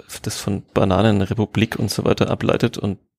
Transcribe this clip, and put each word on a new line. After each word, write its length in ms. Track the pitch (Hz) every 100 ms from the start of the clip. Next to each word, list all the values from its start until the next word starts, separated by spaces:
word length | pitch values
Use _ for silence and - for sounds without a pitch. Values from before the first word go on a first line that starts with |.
| - -
das 140 | 110 -
von 220 | 104 101 -
Bananenrepublik 1040 | 104 98 92 110 101 95 113 104 - 110 -
und 140 | 110
so 140 | - -
weiter 240 | 101 -
ableitet 480 | - 113 - 120 -
und 200 | 101 - _